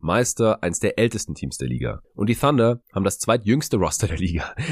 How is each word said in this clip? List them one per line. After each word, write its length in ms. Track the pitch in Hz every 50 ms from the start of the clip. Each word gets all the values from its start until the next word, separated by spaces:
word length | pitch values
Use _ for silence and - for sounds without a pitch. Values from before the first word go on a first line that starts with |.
Meister 600 | - 76 90 117 127 - - - 117 110 110 -
eins 180 | - 87 87 -
der 180 | - 104 - -
ältesten 360 | 113 117 - 107 - - 73
Teams 240 | - 76 65 - -
der 100 | 69 62
Liga. 340 | 62 62 62 57 - - - _ -
Und 140 | - 104 110
die 60 | 117
Thunder 460 | - 143 143 151 123 113 117 120 120 _ _
haben 120 | - 98 98
das 140 | 98 - -
zweitjüngste 580 | - 110 113 120 98 101 120 151 - - -
Roster 320 | 104 90 78 - - - 87
der 100 | 85 -
Liga. 340 | 92 87 82 85 - - - - 151 170